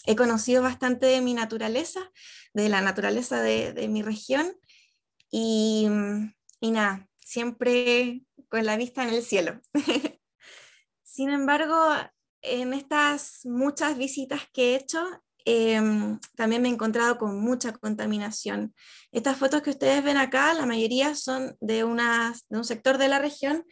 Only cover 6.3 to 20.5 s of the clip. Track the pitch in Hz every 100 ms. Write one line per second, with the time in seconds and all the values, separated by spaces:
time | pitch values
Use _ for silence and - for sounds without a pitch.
6.3 | - _ _ 226 220 208 196 - - -
7.3 | 240 240 240 247 247 247 240 247 247 -
8.3 | - _ 226 220 214 247 269 240 233 226
9.3 | 196 165 202 - 285 277 254 285 - _
10.3 | _ - - - _ _ _ - - 269
11.3 | 285 269 294 311 320 320 - - _ _
12.3 | _ - 247 254 277 277 302 294 285 -
13.3 | - 247 240 277 285 302 269 269 277 262
14.3 | 285 - - 247 254 262 330 359 - _
15.3 | _ - 233 226 220 220 214 208 214 -
16.3 | - 220 233 247 233 220 226 240 233 214
17.3 | 202 226 254 247 220 214 214 214 208 208
18.3 | 214 208 202 214 - - - - 233 269
19.3 | 269 269 294 294 262 269 277 285 277 262
20.3 | 262 294